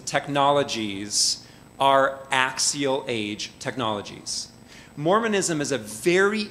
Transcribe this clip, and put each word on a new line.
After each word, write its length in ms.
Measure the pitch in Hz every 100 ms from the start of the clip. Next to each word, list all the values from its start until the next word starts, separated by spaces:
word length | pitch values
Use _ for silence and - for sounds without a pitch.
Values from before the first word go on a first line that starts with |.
technologies 1400 | - 143 143 143 139 143 139 113 107 98 104 104 - - - - - -
are 400 | 135 139 135 - -
axial 760 | 135 131 - - 147 139 139 -
age 420 | 117 104 107 - -
technologies. 960 | 135 123 110 104 98 113 - - - - - - - -
Mormonism 640 | 151 214 226 196 165 156
is 120 | 131
a 60 | 131
very 720 | 104 - 175 180 202 214 208